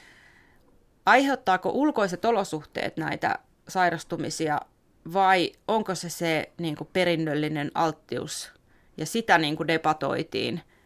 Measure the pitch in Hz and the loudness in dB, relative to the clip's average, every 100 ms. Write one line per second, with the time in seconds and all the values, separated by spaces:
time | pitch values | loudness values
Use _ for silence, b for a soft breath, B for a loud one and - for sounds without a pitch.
0 | b b b b b b _ _ _ _ | b b b b b b _ _ _ _
1 | - 233 277 277 - 185 - 240 294 285 | 4 6 6 0 0 0 0 0 0 2
2 | 196 175 226 226 196 156 - - - - | 0 0 0 0 0 -6 -8 -6 -6 -6
3 | 151 151 - - - _ - 190 180 165 | -6 -4 -2 -4 -8 _ -8 0 2 0
4 | - 165 - - 160 147 - _ _ _ | -4 -6 -6 -4 -2 -2 -4 _ _ _
5 | 165 185 190 185 160 - - 220 208 175 | -4 2 6 6 2 -4 -2 0 0 -4
6 | 175 - 170 156 - - 170 147 156 185 | -8 -4 -2 0 -2 -6 -6 -6 -4 0
7 | 175 165 156 147 151 151 143 - 156 151 | 2 2 0 0 -2 -2 -4 0 -2 -2
8 | - 123 156 - - - _ _ _ - | -8 -8 -6 -10 -12 -18 _ _ _ -10
9 | 156 226 226 175 151 156 160 160 160 156 | -6 -4 4 4 4 -2 0 0 0 0
10 | 139 131 - 110 120 165 b b | -2 -4 -4 -4 -4 -6 b b